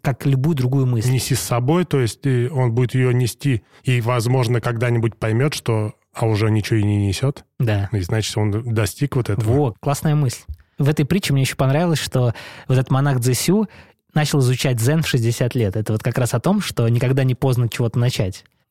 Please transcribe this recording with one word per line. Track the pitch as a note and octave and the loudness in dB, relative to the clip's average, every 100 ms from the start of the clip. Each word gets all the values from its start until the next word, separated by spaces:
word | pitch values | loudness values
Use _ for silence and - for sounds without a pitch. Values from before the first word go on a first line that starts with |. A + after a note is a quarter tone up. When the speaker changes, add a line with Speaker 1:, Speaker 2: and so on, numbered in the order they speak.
Speaker 1:
как | - B2+ C#3+ | -4 -2 0
любую | C3+ D3 D#3 | 0 0 0
другую | B2 C#3 B2+ | 0 2 0
мысль. | A#2+ A#2+ | 0 0
Speaker 2:
Неси | C3 - B2 | 0 0 -2
с | |
собой, | - A#2+ B2 E3+ F3+ | -2 -2 2 0 2
то | C#3+ | 0
есть, | A#2 - C#3+ | -2 -2 -2
э, | B2+ B2 | 0 0
он | C#3 B2+ | 0 0
будет | A2+ B2+ C3 | 0 0 2
её | B2+ | 2
нести, | B2 B2 - C#3+ A#2 _ - | 2 0 -2 -2 -2 _ -8
и, | - B2 | -2 0
возможно, | A2+ B2 A2+ C3 A#2 A#2+ | 2 0 2 2 2 0
когда-нибудь | B2 A2+ A#2+ A#2+ A2 - | -2 0 0 0 0 -2
поймёт, | A2+ A2 D3 | -2 0 0
что, | - - A2 G#2+ - _ | -2 -2 -2 -2 -8 _
а | - A2+ | -4 0
уже | G#2+ A2 | 2 2
ничего | G#2+ G2+ A2+ | 0 0 0
и | |
не | G#2 G#2 G2+ | 2 2 0
несёт. | F#2+ C3+ - - - | 0 -2 -4 -10 -4
Speaker 1:
Да. | A#2 G#2 G2 | 0 0 0
Speaker 2:
И | G#2 | -2
значит, | F2 A2 - - | -2 -2 -2 -2
он | G#2+ G#2 B2 | -2 -2 -2
достиг | A2 G#2 - C#3+ B2+ | -2 -2 -2 -2 -2
вот | A2+ | -2
этого. | G2+ G#2+ | -2 0
Speaker 1:
Во, | C3+ C#3 - | 2 0 -2
классная | C#3+ C#3+ D#3+ D3+ | -4 -2 0 0
мысль. | C3+ - - - _ - | 0 -4 -14 -18 _ -2
В | C#3+ | 0
этой | D#3 C#3+ | 2 0
притче | F#3+ - | 0 0
мне | C#3 | 0
ещё | C3 - | 0 0
понравилось, | C3+ C#3+ F3 D3+ | 2 2 2 0
что | - C3 B2 - - - - | -2 0 0 -2 -10 -12 0
вот | C3 | 0
этот | B2+ | 2
монах | C3 C#3+ C3 | 2 2 0
Цзэсю | A#2+ B2 - G3+ G#3 - - _ _ | 0 0 2 0 0 -8 -20 _ _
начал | D#3 D3 D3+ | -2 2 2
изучать | B2+ B2+ C#3 A#2+ | 2 0 0 0
дзен | A#2 D#3+ | 2 0
в | D3+ | 0
шестьдесят | B2+ A2+ A#2 B2 B2+ | 0 0 0 -2 0
лет. | G#2 A2 | -2 -2
Это | G#2 | -2
вот | G#2+ | -2
как | B2+ A#2 | -2 -2
раз | A#2+ | 0
о | A#2+ | 0
том, | E3 G#3 | 0 0
что | - - A#2 | -2 0 0
никогда | A#2 B2+ C3 | 2 2 2
не | C3 B2 | 0 0
поздно | C3+ A#2+ A#2+ | 0 0 0
чего-то | - A#2 B2 | -2 -2 0
начать. | A#2+ - G2 - - _ _ | 0 0 -4 -6 -18 _ _